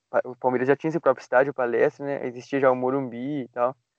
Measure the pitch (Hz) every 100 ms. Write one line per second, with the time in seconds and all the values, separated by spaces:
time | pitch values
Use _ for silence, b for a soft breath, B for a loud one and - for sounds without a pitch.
0 | _ 123 127 123 127 123 127 139 160 156
1 | 139 123 - 127 139 135 123 117 143 -
2 | 143 139 127 120 120 139 131 127 127 139
3 | 131 117 131 147 117 123 123 - _